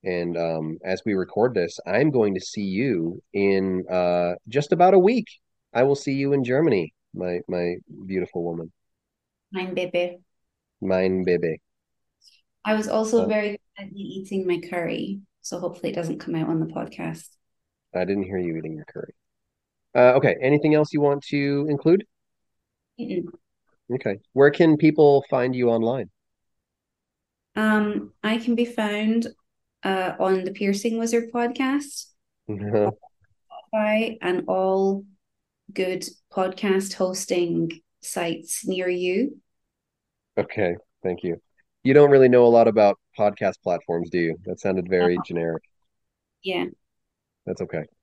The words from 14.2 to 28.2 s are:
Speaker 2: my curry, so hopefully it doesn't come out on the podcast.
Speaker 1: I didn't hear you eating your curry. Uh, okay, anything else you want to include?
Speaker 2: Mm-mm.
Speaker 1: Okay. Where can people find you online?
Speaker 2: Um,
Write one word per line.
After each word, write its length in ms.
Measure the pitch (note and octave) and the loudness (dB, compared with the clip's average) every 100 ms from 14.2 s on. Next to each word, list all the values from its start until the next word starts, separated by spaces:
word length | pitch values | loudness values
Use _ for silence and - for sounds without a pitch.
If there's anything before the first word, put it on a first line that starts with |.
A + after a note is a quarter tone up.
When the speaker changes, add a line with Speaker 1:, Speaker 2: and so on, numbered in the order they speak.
| F#3+ F#3+ F#3 | -6 -4 -2
Speaker 2:
my 140 | F3 | -4
curry, 600 | E3+ F3 E3+ E3 - G3 - _ | -4 -6 -4 -6 -6 -8 -12 _
so 180 | - F3+ | -12 -8
hopefully 320 | F3+ F3+ E3+ | -8 -6 -6
it 40 | - | -6
doesn't 220 | E3 D#3+ | -6 -6
come 140 | - | -6
out 140 | E3 D#3+ | -4 -2
on 120 | E3 | -2
the 60 | D#3+ | -4
podcast. 640 | E3+ E3 - E3+ E3 - _ _ _ _ _ _ | -6 -10 -10 -12 -12 -18 _ _ _ _ _ _
Speaker 1:
I 100 | F2+ | -6
didn't 200 | F2+ G2 | -2 -2
hear 140 | F#2 F#2+ | -2 -4
you 180 | F2 D#2+ | -4 -6
eating 180 | D#2+ D#2 | -8 -12
your 80 | |
curry. 300 | D2+ - - - _ _ _ _ _ _ _ | -14 -16 -16 -18 _ _ _ _ _ _ _
Uh, 180 | B2 B2 B2+ | 6 6 8
okay, 180 | C#3 F2+ | 4 2
anything 320 | C3 D3 D#3 | 2 2 4
else 180 | D3+ D3+ | 2 2
you 80 | D3+ | 2
want 220 | C#3+ C#3+ | 0 0
to 420 | - C#3+ C#3+ C#3+ D3+ | -2 -2 0 -2 -2
include? 360 | C#3+ D#3+ F#3+ - _ _ _ _ _ _ _ _ - | 0 4 2 2 _ _ _ _ _ _ _ _ -14
Speaker 2:
Mm-mm. 240 | A#3 F3+ - - _ _ _ _ _ | -8 -6 -8 -16 _ _ _ _ _
Speaker 1:
Okay. 240 | B2+ - G2 _ | -6 -6 -8 _
Where 160 | B2+ C#3+ | 4 4
can 260 | D3 E3+ D3+ | 6 4 6
people 480 | D#3 D#3 D3 C#3+ - | 4 6 6 6 2
find 260 | C3 B2 B2+ | -2 0 0
you 140 | A#2+ | 0
online? 400 | A2+ A2+ C3 G2 _ _ _ _ _ _ _ _ _ _ _ _ _ _ - | 2 0 -2 -8 _ _ _ _ _ _ _ _ _ _ _ _ _ _ -2
Speaker 2:
Um, 560 | G#3+ G#3+ G#3 G#3 - _ | 2 2 0 -4 -8 _